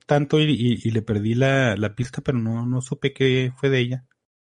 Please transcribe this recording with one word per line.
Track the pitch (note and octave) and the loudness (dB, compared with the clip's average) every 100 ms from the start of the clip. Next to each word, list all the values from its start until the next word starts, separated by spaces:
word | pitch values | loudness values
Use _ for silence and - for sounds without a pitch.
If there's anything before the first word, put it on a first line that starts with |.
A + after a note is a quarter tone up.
| - | 0
tanto | D3 C#3+ D#3 | 0 2 2
y, | |
y, | D3+ C3 A#2+ G#2+ A2+ | 2 2 0 0 -2
y | |
le | A2+ | -2
perdí | - G#2 G#2+ | -2 -2 0
la, | A#2 C3+ C3+ B2+ G2 | 2 2 4 2 0
la | G#2+ | -2
pista, | G#2 A#2+ - | -4 -8 -6
pero | - B2+ | -4 -2
no, | A2+ A#2 A#2+ | -2 -4 -2
no | B2+ | -4
supe | B2+ D3 C#3 | -4 -4 -4
qué | - C3+ B2+ B2+ B2+ | 0 0 2 0 -2
fue | C#3 | 0
de | C3 | 0
ella. | B2 B2+ - _ _ _ | 0 -4 -12 _ _ _